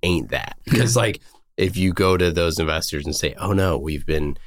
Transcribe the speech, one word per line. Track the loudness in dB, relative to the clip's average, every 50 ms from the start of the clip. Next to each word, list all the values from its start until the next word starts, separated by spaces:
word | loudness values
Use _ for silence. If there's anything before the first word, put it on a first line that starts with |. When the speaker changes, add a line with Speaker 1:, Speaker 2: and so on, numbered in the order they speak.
Speaker 1:
ain't | 0 0 0 0 -2 -4
that. | -6 -6 -6 -8 -12 -12 -4
Speaker 2:
Yeah. | 0 2 2
Speaker 1:
'Cause, | 2 2 2
like, | 2 0 0 -2 -6 -12 -20 -20 -20 _ _ _
if | -2 0 0 2
you | 2 0 2
go | 2 4 4 4 4
to | 4 4 2
those | 2 2 0 0 0
investors | 0 0 0 -2 -2 -4 -4 -6 -6 -4
and | -6 -4
say, | -4 -4 -4 -4
"Oh | -4 -2 0 2
no, | 2 2 2 0
we've | 0 -2 -4 -6 -4 -2
been, | -2 -2 0 -2 -2 -4 -6 -10